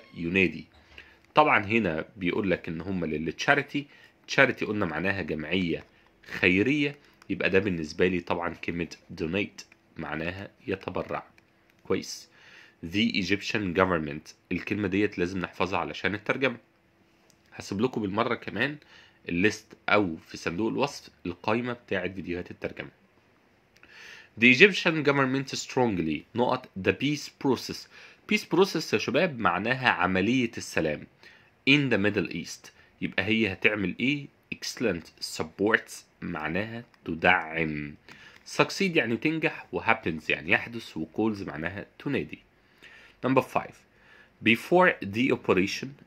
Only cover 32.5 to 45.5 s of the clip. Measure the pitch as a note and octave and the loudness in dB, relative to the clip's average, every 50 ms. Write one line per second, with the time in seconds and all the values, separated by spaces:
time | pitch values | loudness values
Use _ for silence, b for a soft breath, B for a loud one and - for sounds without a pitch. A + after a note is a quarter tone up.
32.5 | - - - - - b b b b b F#2+ - - - F#2+ G#2 A2+ A2+ A2 G2 | -12 -16 -18 -20 -20 b b b b b -8 -4 -2 -2 0 2 2 2 2 2
33.5 | F#2 - - G#2+ G#2+ G#2 G2 F2+ F#2+ - A#2+ C3+ D3 C#3+ C#3 - _ _ _ - | 0 2 0 0 2 2 -2 -2 -2 -2 -2 -2 -2 -2 -6 -12 _ _ _ -16
34.5 | - - - - - - B2 G#2+ F2 E2 - - - - - - - - E2 D#2 | -14 -12 -10 -10 -6 -2 -2 -2 -2 -2 -6 -14 -16 -14 -14 -10 -8 -8 -8 -6
35.5 | - - G2 A2 A2+ A2+ - - - - - _ _ - - F2+ E2+ D#2 D2+ D#2+ | -4 -2 0 2 2 0 0 -4 -16 -18 -20 _ _ -12 -8 -8 -6 -6 -4 -4
36.5 | E2 F#2+ G#2+ A2+ A#2 A#2 B2+ - _ _ - - E2 D#2+ F#2 F2+ F2+ F2 D#2+ D#2 | -2 -4 -4 -4 -8 -12 -14 -16 _ _ -8 -8 -2 2 4 6 6 4 2 -2
37.5 | D#2+ E2 E2 D#2 D2+ D2 D2 D2 D2+ - _ B B B B B B B B B | -2 -2 -2 -2 -2 -4 -6 -8 -12 -14 _ B B B B B B B B B
38.5 | - - D3 - - - G3 F#3 D#3+ D#3 A#2 A2+ A#2 A2 - D#3 D#3+ D#3+ D#3+ D3 | 0 2 2 2 0 -2 -2 0 2 2 2 2 0 0 0 -2 -2 0 -2 -4
39.5 | - - - - F2+ E2+ - A2+ A2+ - - G2 D#2+ D#2 - - C#2+ C#2 D2 E2+ | -4 -6 -10 -8 -8 -2 2 2 2 2 2 -4 -4 -4 -2 -2 -4 -2 0 0
40.5 | A2 A#2 - A#2 A#2 A2+ - - - D#2+ D#2 - - - G#2+ A2+ G#2 G2 F2+ - | 0 0 0 -4 -12 -12 -12 -10 -8 -8 -8 -6 -2 0 0 0 0 -2 -6 -8
41.5 | C#2+ D2+ D#2+ F2 G2 G2+ - - _ - - C#3+ C3+ F#2+ D2+ - - - - _ | -8 -6 -6 -6 -6 -8 -12 -14 _ -10 -6 -4 -2 -2 -4 -6 -10 -18 -20 _
42.5 | _ B B B B B B B B B B B B B B B2+ C3+ C3 - - | _ B B B B B B B B B B B B B B 2 2 2 2 2
43.5 | - - - - - - _ _ b b b b b b b b b b G#2 A2+ | 0 -4 -4 -6 -12 -20 _ _ b b b b b b b b b b 4 4
44.5 | A2+ - - - F3 F3+ F3+ F3 - - - G2 G2 A#2 C3 C#3 B2 - - - | 4 4 4 4 6 6 8 6 4 2 -2 -4 0 0 2 2 2 2 4 4